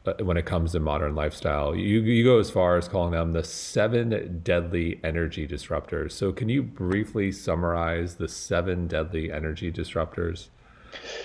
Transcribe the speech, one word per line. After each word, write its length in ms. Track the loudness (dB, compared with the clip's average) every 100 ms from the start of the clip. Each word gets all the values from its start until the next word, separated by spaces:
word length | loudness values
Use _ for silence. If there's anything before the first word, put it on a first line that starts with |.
| -4
uh, 80 | -2
when 140 | 0 0
it 120 | 2
comes 240 | 0 2
to 80 | 0
modern 340 | 0 0 0
lifestyle. 640 | 0 -2 -2 -2 0 0 0
You, 260 | 2 2
you 240 | 4 6 8
go 140 | 6
as 100 | 6
far 260 | 4 4 4
as 120 | 2
calling 240 | 0 2
them 220 | 2 2
the 100 | 0
seven 1000 | -2 -8 -2 2 2 2 2 0 -2 -4
deadly 560 | 0 2 2 0 0 -2
energy 440 | -2 0 -2 -2 -6
disruptors. 640 | -6 -4 -4 -2 -4 -4
So 220 | -2 -2
can 160 | 0 0
you 140 | 0
briefly 680 | -2 -4 0 0 0 0 -2
summarize 840 | -2 -2 0 2 2 0 0 -2 -4
the 120 | -6
seven 600 | -6 -2 0 0 -2 -2
deadly 440 | -2 -2 -4 -4
energy 400 | -4 -6 -4 -4
disruptors? 800 | -4 -4 -2 -2 -2 -4 -6 -12 -20 -20 -20 -18 -16 -12 -12